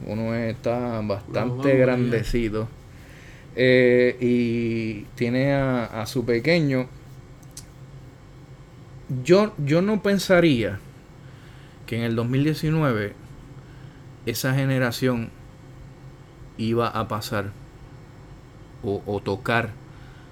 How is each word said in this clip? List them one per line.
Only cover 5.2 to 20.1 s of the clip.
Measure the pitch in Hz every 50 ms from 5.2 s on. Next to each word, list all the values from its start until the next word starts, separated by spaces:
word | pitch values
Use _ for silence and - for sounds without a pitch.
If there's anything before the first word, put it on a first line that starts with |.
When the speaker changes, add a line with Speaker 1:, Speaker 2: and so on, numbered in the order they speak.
| 120 117 120 131 135 139 139
Speaker 1:
a, | 139 135 135 127 123 113 104 - 110 107
a |
su | - - 131 113
pequeño | 117 120 117 117 147 170 175 156 143 135 127 127 131 - - - - - - - - - - - - - - - - - - - - - - - - - - - - - - - - - - - - - - - - - - - - 139 127 123
yo, | - 175 196 214 214 214 -
yo | 147 135 147 170 185
no | 202 220 202 -
pensaría | 202 202 196 - - 190 175 170 170 139 117 110 90 101 101 - - - - - - - - - - - - - - - - - - - - -
que | - 117
en | 113 117
el | 117 117
dos | 113 117 120
mil | 127 135 143
diecinueve | 156 156 147 - 151 156 160 156 139 120 107 104 104 - - - - - - - - - - - - - - - - - - - - - - -
esa | - - - - 135 131
generación | 139 135 135 131 127 127 120 117 - 131 127 123 117 113 - - - - - - - - - - - - - - - - - - - - - - - - - -
iba | - 110 110 117 117 117 110
a | - 110 110 107
pasar | 110 107 107 - 113 104 98 104 104 - - - - - - - - - - - - - - - - - - - - - - - - - -
o, | 104 98 98 -
o | - 104 101
tocar | - 107 98 98 - - 117 117 117 113 - - - - - - - -